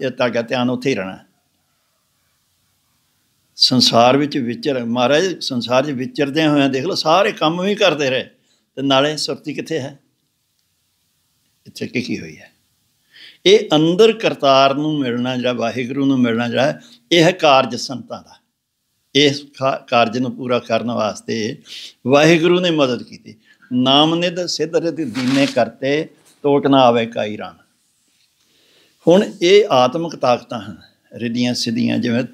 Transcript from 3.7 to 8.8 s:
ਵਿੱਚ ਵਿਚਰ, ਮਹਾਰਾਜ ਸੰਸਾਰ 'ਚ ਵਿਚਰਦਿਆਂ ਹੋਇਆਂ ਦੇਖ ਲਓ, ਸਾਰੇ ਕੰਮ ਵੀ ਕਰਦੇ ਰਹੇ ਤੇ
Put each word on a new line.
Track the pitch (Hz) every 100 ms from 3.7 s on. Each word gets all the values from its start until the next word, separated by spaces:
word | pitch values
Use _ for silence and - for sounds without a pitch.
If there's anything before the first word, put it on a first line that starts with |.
| 127 - 117 120 139
ਵਿੱਚ | 147 151
ਵਿਚਰ, | 117 117 147 131
ਮਹਾਰਾਜ | 117 123 123 151 185 -
ਸੰਸਾਰ | - 123 110 127
'ਚ | 147
ਵਿਚਰਦਿਆਂ | 123 127 - 139 151 156
ਹੋਇਆਂ | 147 139
ਦੇਖ | 131
ਲਓ, | 165
ਸਾਰੇ | 170 160 175 208
ਕੰਮ | - 156 175
ਵੀ | 190
ਕਰਦੇ | 202 190 147 135
ਰਹੇ | 127 - _ _ _ _
ਤੇ | -